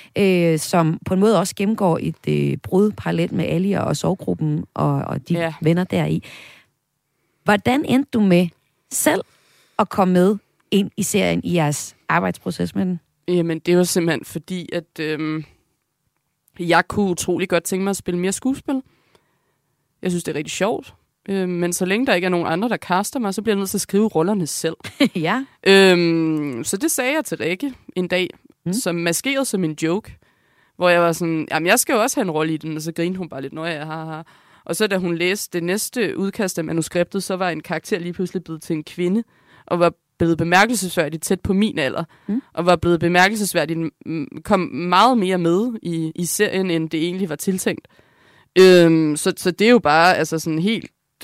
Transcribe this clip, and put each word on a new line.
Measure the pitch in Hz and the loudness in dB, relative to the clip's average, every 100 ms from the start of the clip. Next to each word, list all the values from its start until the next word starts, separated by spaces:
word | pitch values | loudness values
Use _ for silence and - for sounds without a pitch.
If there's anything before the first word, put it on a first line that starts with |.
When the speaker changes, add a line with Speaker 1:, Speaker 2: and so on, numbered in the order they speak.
| - - | -8 0
Speaker 1:
øh, | 196 180 170 156 | 2 4 4 2
som | - 180 160 165 - | 2 2 2 0 -2
på | |
en | 190 | 2
måde | 214 196 | 4 4
også | 196 - | 0 -2
gennemgår | 202 226 190 160 | -2 2 2 2
et, | 156 160 156 | -2 -6 -2
øh, | 147 143 147 | 0 0 -2
brud | - 185 214 | 0 2 2
parallelt | - - 165 208 | 0 -4 -2 -2
med | 180 | -2
Ali | - 165 196 | -2 0 0
og, | 196 | -2
og | - 156 | -2 -2
sorggruppen | - 190 - 180 156 151 - | -2 -2 -4 -2 -2 -2 -6
og, | - 147 | -4 -2
og | 139 - - - | -2 -4 -8 -4
de | |
Speaker 2:
Ja. | 170 165 156 | -2 -2 -2
Speaker 1:
venner | 160 170 | 0 0
deri. | 185 185 151 160 - - - - _ _ _ _ _ _ _ _ | 0 -2 -2 -4 -6 -20 -20 -20 _ _ _ _ _ _ _ _
Hvordan | - 208 240 269 | 0 0 2 0
endte | - 247 277 | 2 0 0
du | 233 | 0
med | 196 175 170 - _ _ _ | 4 4 2 -4 _ _ _
selv | - 302 - - _ _ _ _ - | -2 0 0 -4 _ _ _ _ -4
at | 202 | -2
komme | - 185 | 2 2
med | 180 190 208 - _ _ | 4 4 2 -6 _ _
ind | 202 196 - | -2 0 -4
i | |
serien | 196 202 185 170 | -2 0 0 -2
i | 170 | 0
jeres | 175 147 143 - - - | 0 0 -2 -8 -14 -2
arbejdsproces | 160 185 - - 175 175 | -2 -2 -4 -8 -4 -4
med | 190 185 | -2 -2
den? | 175 - _ - | -4 -10 _ -2
Speaker 2:
Jamen, | 180 165 160 | 0 0 -2
det | - 175 | 2 4
var | |
simpelthen | 180 185 170 143 | 4 2 0 -2
fordi, | - 170 - 185 165 | -6 -12 -8 -10 -6
at, | 175 160 - | -8 -8 -8
øhm, | 156 151 156 156 151 _ _ _ _ _ _ _ _ _ _ - | -6 -4 -4 -6 -10 _ _ _ _ _ _ _ _ _ _ -8
jeg | 175 170 - | 2 2 2
kunne | 208 196 | -2 0
utrolig | 170 - 175 190 | -2 -2 -2 0
godt | 170 | -2
tænke | - 185 | -2 -4
mig | 196 | -2
at | 190 | -4
spille | - 175 | -4 -2
mere | 185 | -2
skuespil. | - 262 269 - 262 - _ _ _ _ _ _ _ _ _ _ _ | -2 -2 -2 -4 -6 -6 _ _ _ _ _ _ _ _ _ _ _
Jeg | 185 | -4
synes, | 175 | -4
det | 165 | -4
er | 151 | -6
rigtig | 160 | -8
sjovt. | - 196 254 - _ _ _ - | -2 -2 -2 -10 _ _ _ -6
Øhm, | 196 185 | -4 -2
men | 175 175 | -2 -2
så | 170 | -2
længe | 185 208 262 | 0 0 2
der | |
ikke | 180 | 0
er | 185 | 2
nogen | 175 160 | 0 0
andre, | 165 233 | -2 -2
der | 190 | -4
caster | - 180 208 269 | -2 -2 -2 -4
mig, | 208 | -4
så | 190 | -4
bliver | 214 | -2
jeg | 196 | -2
nødt | 190 | -2
til | 202 | -4
at | |
skrive | - 196 220 | -2 0 2
rollerne | 160 175 208 156 | 2 0 0 -4
selv. | - 160 - - - | -4 -6 -6 -14 -6
Speaker 1:
<laughs> | 262 | -4
Ja. | 180 160 240 269 _ 190 | -2 -2 -4 -6 _ 4
Speaker 2:
Øhm, | 196 190 175 170 165 160 156 147 117 | 8 8 6 4 2 0 -2 -4 -6
så | - 196 | -6 -4
det | 320 | -4
sagde | - 254 | -2 -2
jeg | 311 | -4
til | - - | -4 -6
Rikke | 160 180 277 254 - 180 | -4 -4 -6 -10 -10 -6
en | 180 | -2
dag, | 180 180 - _ _ 170 | -2 -4 -8 _ _ -6
Speaker 1:
Mm. | |
Speaker 2:
som | 208 185 | -4 -4
maskeret | 170 170 165 269 277 262 | -2 -2 -2 -2 -2 -2
som | 190 | -2
en | 160 156 | -2 -2
joke, | 160 190 - - _ _ _ _ _ - | -2 -2 -6 -20 _ _ _ _ _ 0
hvor | 180 | 2
jeg | 175 | 4
var | 170 | 2
sådan, | 165 170 160 - | 0 -2 -2 -2
"Jamen, | 156 170 | -2 2
jeg | 240 | 2
skal | - | 2
jo | 240 | 0
også | 240 302 | 0 -2
have | |
en | 190 | -2
rolle | 151 160 | -2 -2
i | 156 | -4
den," | 160 156 | -6 -8
og | |
så | 160 | -8
grinede | 165 175 185 | -4 -4 -4
hun | 175 | -10
bare | 135 | -12
lidt, | 135 | -12
"Nå | 160 | -8
ja, | 165 156 | -8 -8
ha, | 156 160 | -8 -10
ha." | 160 156 165 _ _ _ | -10 -12 -14 _ _ _
Og | - 170 | -8 -2
så | 214 | 0
da | 190 | 0
hun | 180 165 | 0 0
læste | 180 202 - 175 | 0 -2 -4 -4
det | 170 | -2
næste | 208 - 254 185 - | -2 -4 -2 -2 -2
udkast | 196 - 190 - | -4 -2 -4 -4
af | |
manuskriptet, | 160 165 - 175 175 196 | -2 -2 -2 -2 -2 -4
så | - 185 | -4 -4
var | 185 | -4
en | 156 | -4
karakter | - 160 - 190 | -6 -8 -4 -4
lige | 175 | -4
pludselig | 170 175 185 | -6 -6 -6
blevet | 165 160 | -10 -12
til | - 156 | -6 -6
en | |
kvinde, | - - 175 214 - _ _ - - | -6 -4 0 0 -4 _ _ -20 -4
og | 175 | 2
var | 170 - _ - | 2 0 _ -2
blevet | 170 160 | 0 2
bemærkelsesværdigt | 165 180 226 233 185 - 147 156 | 4 4 4 2 -2 -2 -2 -6
tæt | - 190 | -4 -4
på | - | 0
min | 190 214 160 | 0 0 0
alder, | 131 - 165 _ - | -2 -4 -8 _ -6
Speaker 1:
Mm. | 226 - | -6 -4
Speaker 2:
og | - 175 | -2 2
var | 175 | 2
blevet | 170 165 | 2 2
bemærkelsesværdigt, | 170 180 190 220 196 170 151 165 160 - - | 2 4 4 2 -2 -2 -2 -4 -6 -8 -8
m-, | 160 - - | -8 -8 -12
kom | - 202 170 | 0 0 0
meget | 143 175 180 233 240 | -4 2 4 6 4
mere | 185 185 | 0 0
med | 170 180 247 220 | 2 2 0 -6
i, | 170 165 160 | -6 -4 -6
i | 170 | -6
serien, | 170 - 208 190 190 | -6 0 0 0 -2
end | 165 160 | -2 -2
det | 160 | -2
egentlig | 175 185 190 | -2 -2 -6
var | 147 | -4
tiltænkt. | - 190 - - - _ _ _ _ _ _ 180 | -4 -2 -4 -6 -10 _ _ _ _ _ _ 8
Øhm, | 185 180 165 160 156 147 | 10 10 8 4 2 0
så, | 190 - | -4 -2
så | 185 | -4
det | 165 214 | 2 6
er | |
jo | 240 | 6
bare, | 147 160 175 139 | 6 6 6 4
altså, | 156 160 | 0 -4
sådan | 165 156 | -2 -2
helt, | 196 220 - _ _ _ | 0 -2 -6 _ _ _